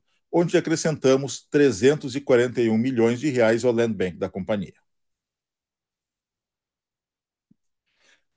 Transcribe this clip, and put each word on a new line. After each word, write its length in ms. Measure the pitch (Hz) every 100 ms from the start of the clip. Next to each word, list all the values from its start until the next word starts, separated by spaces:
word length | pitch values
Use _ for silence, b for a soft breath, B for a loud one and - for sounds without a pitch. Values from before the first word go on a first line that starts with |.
| _ _ _
onde 260 | 165 170 180
acrescentamos 840 | 156 160 170 147 131 135 135 -
trezentos 720 | - 147 139 98 127 151 143 127
e 60 |
quarenta 400 | - 123 127 117
e 80 | 113
um 80 | 110
milhões 420 | 127 123 117 120
de 100 | 151
reais 360 | 123 110 117 123
ao 80 |
land 200 | 117 117
bank 240 | 98 92 80
da 120 | 92
companhia. 440 | 101 87 104 87 - _ _ _ _ _ _ _ _ _ _ _ _ _ _ _ _ _ _ _ _ _ _ _ _ _ _ _ _ _ _ _ _ _ _ _